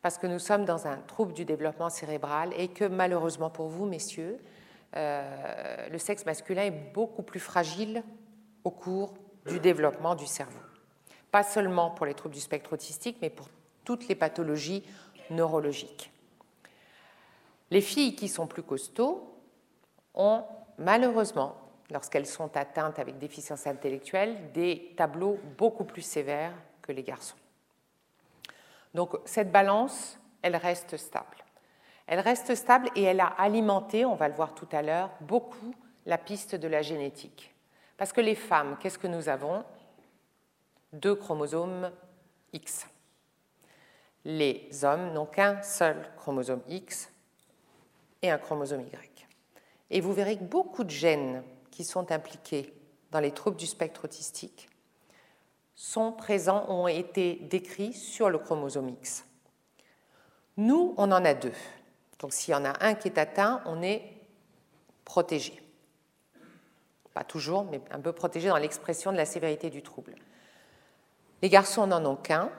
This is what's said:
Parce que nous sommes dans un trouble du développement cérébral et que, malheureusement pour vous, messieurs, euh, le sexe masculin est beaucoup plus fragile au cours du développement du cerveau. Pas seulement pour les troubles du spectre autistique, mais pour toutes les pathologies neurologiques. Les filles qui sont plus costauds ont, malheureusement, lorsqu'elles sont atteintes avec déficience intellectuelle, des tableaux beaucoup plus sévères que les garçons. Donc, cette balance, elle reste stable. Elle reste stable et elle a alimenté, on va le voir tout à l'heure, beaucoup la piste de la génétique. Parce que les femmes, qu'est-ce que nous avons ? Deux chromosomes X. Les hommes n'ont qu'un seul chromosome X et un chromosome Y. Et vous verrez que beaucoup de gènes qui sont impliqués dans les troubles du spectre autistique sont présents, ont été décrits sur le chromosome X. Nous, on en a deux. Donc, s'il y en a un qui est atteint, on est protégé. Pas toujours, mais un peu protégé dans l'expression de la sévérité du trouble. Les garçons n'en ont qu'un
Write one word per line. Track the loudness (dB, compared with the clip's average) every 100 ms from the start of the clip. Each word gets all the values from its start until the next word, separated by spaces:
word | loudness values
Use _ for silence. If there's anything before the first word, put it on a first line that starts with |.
Parce | -2 -2
que | -4
nous | -4
sommes | 2 2 2
dans | 0 -2
un | -8
trouble | -8 -2 -2
du | -2 -4
développement | 0 -2 -2 -4
cérébral | -4 -6 -4 -2 -2 -2 -2
et | -4
que, | 0
malheureusement | 0 2 2 4 0 -2 -6
pour | -4 -6
vous, | -4 -4
messieurs, | -4 -8 -8 -8 -10 -14 -20 -20 -20 _ -4
euh, | -2 -2 -6 -8 -8 -8 -8 -8 -8
le | -6
sexe | -4 -2 -2
masculin | -4 -2 0
est | 0 -2 -6
beaucoup | -4 -4 -4
plus | -10 -10
fragile | 0 2 2 -2 -4 -4 -8 -18 -20 -20 -20 _ -6
au |
cours | -4 -4 -2 -4 -8 -20 -16 -6
du | 4
développement | 4 6 4 2 -2 -2
du | -4
cerveau. | -6 -8 -12 -20 -20 _ _ _ -20 _
Pas | 4
seulement | 4 2 2 4 2
pour | 0 -4
les |
troubles | -4 -10 -10
du |
spectre | -6 -6 -4
autistique, | -8 -8 -8 -8 -4
mais | -6
pour | -6 -20 -20 _ _ -6
toutes | -6 -2
les | 0
pathologies | 0 0 -2 -2 -2 -6 -8 -20 -20 -20 -6
neurologiques. | 0 2 2 0 -4 -10 -16 -20 _ _ _ -20 _ -20 _ _ -20 -20 -20 _ _ _ _ _
Les | 4
filles | 6 4 2 2
qui | -6
sont | -4 -6
plus | -6
costauds | -6 -6 -4 0 2 2 -8 -20 -20 _ _ _ _ _ _
ont, | 2 4 4 0 -16 -18 -4
malheureusement, | 4 6 6 4 2 0 -2 -4 -20 -20 _
lorsqu'elles | -8 -2 -2 -2
sont | -6 -4 -4
atteintes | -2 -2 -2 -4
avec | -8 -8
déficience | -12 -12 -10 -6 -6
intellectuelle, | -4 -4 -4 -2 0 0 -2 -6
des | 0 0 0 -6 0
tableaux | 0 2 -2 -2 -8 2
beaucoup | 2 2 -8
plus | -8
sévères | -6 -4 0 0 -2 -6 -20 _
que | -8
les | -6
garçons. | -6 -8 -12 -16 _ _ _ _ _ _ _ _ _ _ -20 -20 -20 -20 _
Donc, | -4 -2 -4
cette | -2 -2 6
balance, | 8 8 4 2 -4 -12 -16 _ _
elle | 0 2
reste | 0 -2 -4 -10
stable. | -6 -8 -8 -18 -20 _ _ _ _ -20 -2
Elle | 2
reste | 4 2 2 -2
stable | 6 6 6 4
et |
elle | 4 6
a | 4
alimenté, | 4 4 4 4 2 2 2
on | 2 2
va | 0
le |
voir | 0 -4
tout | -4 -4
à | -2
l'heure, | 0 0 -2 -8
beaucoup | 0 0 0 -12 -14 -14 -20 _ -2
la | -2
piste | -2 -10 -8 -6
de | 0
la | 0
génétique. | 0 -4 -6 -8 -20 -20 -20 _ _ _ _ -6
Parce | 0
que | 2
les | 4 2
femmes, | 4 4 4 -4
qu'est-ce | -6 -4
que | -4
nous | -2 -2
avons ? | -2 -2 -4 -6 -20 -20 _ _ _ _ _ _ _ _ _ _
Deux | -2 0 0
chromosomes | 0 -2 0 0 -2 -4 -6 -8 -20 _ _ _ _
X. | -16 -10 -10 -12 _ _ _ _ _ _ _ _ _ _ _ _ _ -6
Les | 2 2 2 -8 0
hommes | 2 2 0
n'ont | -4 -2
qu'un | 4 4 4
seul | -6 2 2 2 -8 -10
chromosome | -4 -4 -2 -4 -4
X | -10 -10 -12 -12 _ _ _ _ _ _ _ _ _ _ _
et | 0
un | 0
chromosome | 0 -4 -2 -6
Y. | -8 -16 -20 -20 -20 _ _ -20 _ _ _
Et | 0
vous | 2
verrez | 0 0 -2
que |
beaucoup | 0 0 0 -2
de | -4
gènes | 2 4 4 0 -6 -12 -20 -20
qui | -12
sont | -6 -6 -2
impliqués | -4 -4 -18 -6 -6 -6 -16 -20 _ _
dans | 0
les | 0
troubles | 0 -4 -2
du | -8
spectre | -4 -4 -4 -12
autistique | -10 -12 -12 -14 -18 -20 _ _ _ _ _ _ _ _ _ _ -16
sont | -6 0 0
présents, | -2 0 2 4 2 2
ont | 0 2
été | 0 -2 0 0 -2
décrits | -4 -4 -4 -6 -6
sur | -6 -12 2 2
le | 2
chromosome | -2 -4 -2 -4 -6
X. | -8 -10 -12 -14 _ _ _ _ _ _ _ _ _ _ _ _ 2
Nous, | 4 6 4 4
on | 6
en | 6
a | 6 4
deux. | -2 -8 -16 -18 _ _ _ -12
Donc, | -6
s'il | -4 0
y | 0
en | 0
a | 2
un | 2 2
qui | 0
est | 0
atteint, | 2 2 2 2 -4
on | -4
est | -2 -2 -6 -20 -20 _ _ _ _ _ _ _ -2
protégé. | 0 2 -2 -4 -14 -20 _ _ _ _ _ _ _ -20 -20 _ _ _ _ _
Pas | -10
toujours, | -6 -6 -2 -2 -2
mais | -8 -10
un | -6
peu | -4
protégé | -2 -2 0 2
dans | 2
l'expression | 2 -4 -4 -2 0
de | 2
la | 0
sévérité | 0 -2 -2 -4
du | -8
trouble. | -14 -16 -16 -20 -20 -20 -20 -20 -20 _ _ _ _ _ _ _
Les | 8
garçons | 8 8 2 4
n'en | 4 2
ont | -2
qu'un | 2 2 2